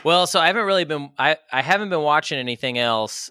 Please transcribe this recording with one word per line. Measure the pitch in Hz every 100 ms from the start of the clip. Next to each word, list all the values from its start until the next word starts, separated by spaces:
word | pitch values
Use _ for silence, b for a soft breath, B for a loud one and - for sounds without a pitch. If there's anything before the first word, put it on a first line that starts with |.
Well, | 156 175 175
so | 190
I | 165
haven't | 214 202
really | 190
been, | 160 151 139 -
I, | 139 156 -
I | 131
haven't | 135 196 208
been | 170
watching | 147 151 - 139
anything | 123 120 131 123
else. | 120 113 107 - -